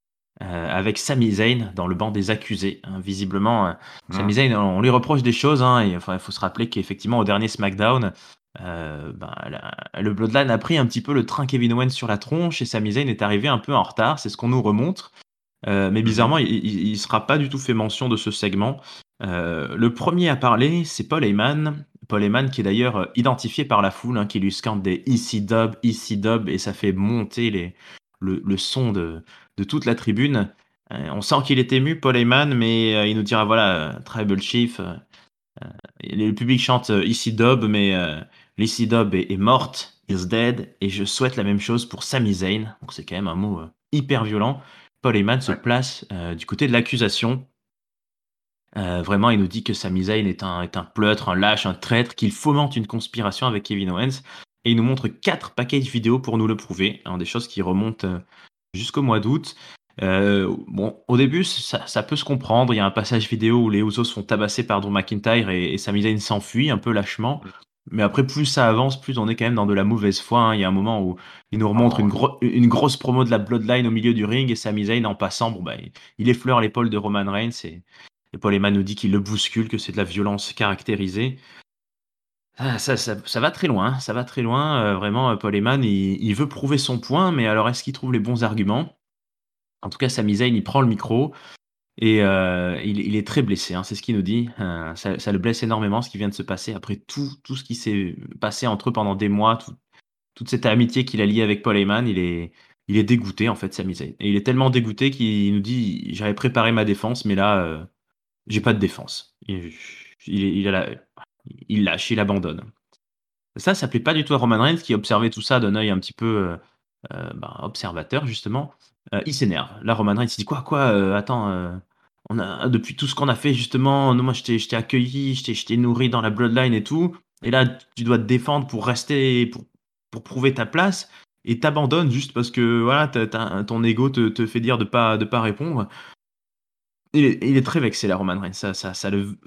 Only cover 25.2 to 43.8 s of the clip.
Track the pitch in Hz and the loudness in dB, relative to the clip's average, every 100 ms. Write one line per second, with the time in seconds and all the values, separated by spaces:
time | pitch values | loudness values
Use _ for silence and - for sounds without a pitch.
25.2 | - 110 101 113 113 110 120 110 - 104 | 0 -4 0 2 2 0 -2 -2 -4 -2
26.2 | 110 113 101 95 104 92 101 92 101 117 | 0 0 0 -4 -4 -4 -2 0 0 0
27.2 | 101 - 117 98 87 - - - _ _ | -4 -4 -2 -2 -6 -10 -20 -20 _ _
28.2 | 95 92 95 98 - 135 120 98 82 82 | -4 -2 -2 -2 -2 -2 0 0 -4 -6
29.2 | - - _ - 98 151 120 117 - 107 | -14 -20 _ -8 -4 -2 -2 -2 0 0
30.2 | 143 123 101 - _ _ - - 76 87 | 2 2 -2 -6 _ _ -14 -10 -8 -6
31.2 | - 151 139 131 123 131 139 160 131 123 | 0 0 4 2 4 2 2 0 2 4
32.2 | 120 131 147 123 113 113 110 107 104 107 | 4 4 4 2 2 2 2 2 2 0
33.2 | 104 113 107 113 104 87 78 - - 113 | 0 2 4 4 4 2 -2 -8 -10 -4
34.2 | 104 98 - 117 120 - 90 85 - - | 0 0 0 0 0 -2 -10 -12 -18 -20
35.2 | _ _ _ - - - - - - 104 | _ _ _ -18 -18 -18 -20 -16 -8 -2
36.2 | 110 104 117 131 139 127 - 104 92 117 | 0 0 2 2 4 2 2 2 2 0
37.2 | 117 110 117 131 107 104 98 92 85 76 | -2 2 4 4 2 2 2 2 -2 -6
38.2 | - _ _ - 110 - 110 117 104 92 | -12 _ _ -2 -2 0 2 2 4 0
39.2 | 87 95 104 131 - - - _ - 95 | 0 0 4 4 2 -10 -14 _ -4 -4
40.2 | 90 113 120 123 101 - 101 98 101 - | 0 0 0 0 -6 -6 -4 -2 -4 -2
41.2 | 127 127 101 101 101 117 117 - - 131 | -2 0 0 0 0 -2 -2 -8 -4 0
42.2 | 110 92 92 107 113 - - - 78 87 | 0 2 0 -2 -4 -12 -16 -16 -10 -6
43.2 | 98 85 104 87 80 _ | -4 -2 -4 -4 -8 _